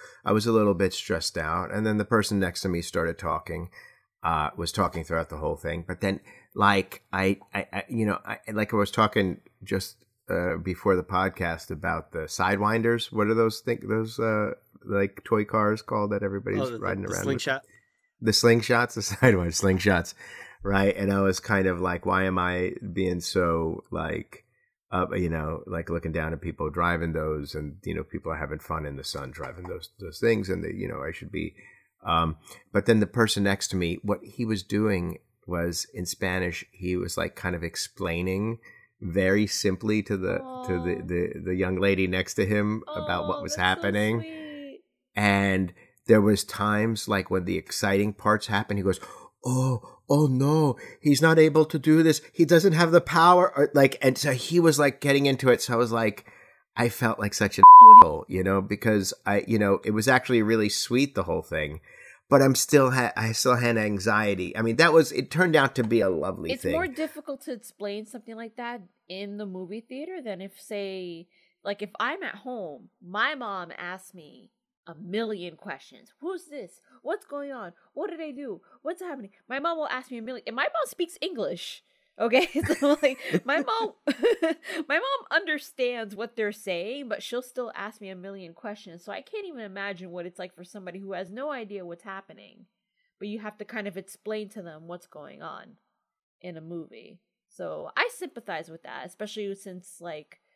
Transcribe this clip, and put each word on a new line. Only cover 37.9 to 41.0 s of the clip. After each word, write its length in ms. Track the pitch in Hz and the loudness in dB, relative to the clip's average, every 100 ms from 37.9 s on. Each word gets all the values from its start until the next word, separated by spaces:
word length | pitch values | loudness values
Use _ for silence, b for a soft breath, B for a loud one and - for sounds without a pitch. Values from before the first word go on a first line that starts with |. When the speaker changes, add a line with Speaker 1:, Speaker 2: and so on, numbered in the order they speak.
| - 87 85 92 95 110 117 B B B _ | -6 -4 -2 -2 -2 -4 -6 B B B _
Speaker 1:
very 440 | 90 87 92 104 104 | -4 0 2 4 2
simply 540 | - 101 95 107 107 | 0 -2 -2 -2 -2
to 120 | 101 101 | -2 -4
the, 200 | 92 90 87 - - | -2 -4 -6 -10 -4
to 140 | 90 | -2
the, 120 | 87 | -2
Speaker 3:
Aw. 100 | - | -4